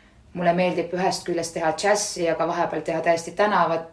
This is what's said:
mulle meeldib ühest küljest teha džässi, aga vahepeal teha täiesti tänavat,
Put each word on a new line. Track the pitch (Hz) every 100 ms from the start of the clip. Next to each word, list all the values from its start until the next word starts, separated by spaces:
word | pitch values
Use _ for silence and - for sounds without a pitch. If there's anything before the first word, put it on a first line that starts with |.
| - _ -
mulle | 175 175
meeldib | 175 180 170 165
ühest | 180 185 175 -
küljest | 170 165
teha | 180 160
džässi, | 156 202 208 - 180 165
aga | 160 165
vahepeal | 175 160 160
teha | 156 165
täiesti | 175 165 -
tänavat, | - 208 185 165 165 -